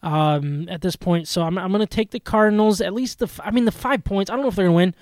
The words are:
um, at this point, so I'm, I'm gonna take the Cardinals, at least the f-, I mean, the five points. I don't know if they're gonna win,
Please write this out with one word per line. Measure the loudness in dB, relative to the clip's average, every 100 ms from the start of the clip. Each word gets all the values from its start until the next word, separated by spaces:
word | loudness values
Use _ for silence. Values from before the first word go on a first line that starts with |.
um, | -4 0 2 0 -2 -6 -6
at | -4
this | -4 -4
point, | 0 0 0
so | -2
I'm, | -2 -2
I'm | 0
gonna | 0 0
take | -2 -4
the | -6
Cardinals, | -2 2 4 4 4 2
at | -2
least | -4 -6 -4
the | -6
f-, | -6
I | -2
mean, | 0
the | 0
five | 0 -2 -2
points. | 0 -2 -2
I |
don't | -2
know | -2
if | 2
they're | 4
gonna | 4
win, | 2 0